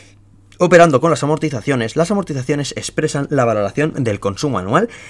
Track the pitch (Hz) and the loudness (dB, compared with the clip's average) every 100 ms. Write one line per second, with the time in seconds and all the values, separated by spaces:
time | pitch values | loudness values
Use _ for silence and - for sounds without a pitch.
0 | - - - - - - 175 170 170 127 | -20 -20 -20 -20 -10 -2 4 6 6 4
1 | 165 143 143 156 151 123 139 131 110 147 | 2 0 0 -2 -2 -4 -2 -2 -2 -2
2 | 170 202 170 135 127 143 131 110 - - | 0 -2 -4 -6 -4 -4 -4 -8 -8 -4
3 | 151 143 139 143 117 107 98 139 156 - | -2 -2 -2 0 2 2 0 0 -2 0
4 | 113 101 98 95 147 101 95 151 233 - | -2 -2 -4 -4 -2 -2 0 0 0 -6